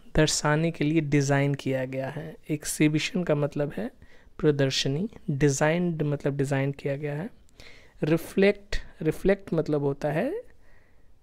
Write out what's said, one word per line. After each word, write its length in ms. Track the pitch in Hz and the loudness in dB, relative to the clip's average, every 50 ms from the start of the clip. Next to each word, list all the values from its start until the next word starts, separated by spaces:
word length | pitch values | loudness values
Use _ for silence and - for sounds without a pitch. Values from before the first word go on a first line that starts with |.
| - - - | -16 -4 2
दर्शाने 560 | 156 156 151 - - - 147 151 156 165 170 | 2 2 2 2 0 2 2 2 2 2 -2
के 140 | 160 - 151 | -2 0 -2
लिए 160 | 151 160 165 | 0 2 0
डिज़ाइन 540 | 156 143 147 147 139 139 143 139 139 143 139 | 0 2 2 2 2 4 2 2 2 2 0
किया 300 | 139 - 139 131 131 131 | -2 -2 -4 -2 -2 -4
गया 240 | 131 135 131 131 131 | -4 -4 -6 -6 -6
है। 280 | - 147 160 160 151 - - - | -8 -10 -12 -12 -16 -16 -6 -6
एग्जीबिशन 760 | 156 147 - - - - 156 151 156 151 - - - 180 175 | -6 -4 -4 -8 0 2 4 4 4 2 -2 0 -2 -2 2
का 100 | - 151 | 2 2
मतलब 380 | 147 147 139 - 143 147 143 - | 2 2 -2 0 -2 -4 -4 -4
है 140 | - 214 262 - - - - - - - - - - | -6 -8 -8 -10 -14 -20 -20 -20 -20 -20 -20 -10 0
प्रदर्शनी, 720 | 180 151 143 139 139 135 - - - 165 135 156 202 233 - - - - | 2 2 4 4 2 0 0 0 -2 0 -2 -2 -4 -6 -8 -10 -6 -6
डिजाइंड 720 | 147 135 151 143 135 - 151 151 165 175 180 175 165 156 151 | -2 2 2 2 4 4 2 2 2 2 0 0 0 -2 -2
मतलब 340 | 147 143 139 - 143 139 | -2 -2 -2 -2 -2 0
डिज़ाइन 360 | 143 139 139 143 135 139 143 139 | 0 -2 0 0 0 0 -2 -4
किया 240 | - - 143 139 | -4 -6 -6 -6
गया 180 | 143 151 143 143 | -4 -6 -6 -6
है। 160 | 147 180 254 - - - - - _ - - - - - - _ - 165 | -6 -8 -10 -12 -16 -20 -20 -20 _ -20 -20 -20 -20 -20 -20 _ -4 0
रिफ्लेक्ट, 760 | 151 165 160 - - - 196 190 202 202 - - - - - - - - - 165 | 2 2 0 0 -2 0 4 4 4 4 2 -4 -2 -2 -2 -2 -2 -12 -2 -2
रिफ्लेक्ट 520 | 156 - - - 185 196 196 - - 175 | -2 -2 2 2 2 2 2 0 -4 -2
मतलब 280 | 160 151 - 151 143 143 | -2 0 0 0 0 0
होता 260 | 139 139 - - 147 | -2 -2 -2 -2 -2
है 340 | 147 160 226 285 392 480 - - - - - - - - - _ - - - - - - | 0 0 -2 -2 -4 -6 -8 -12 -20 -20 -20 -20 -20 -20 -20 _ -20 -20 -20 -20 -20 -20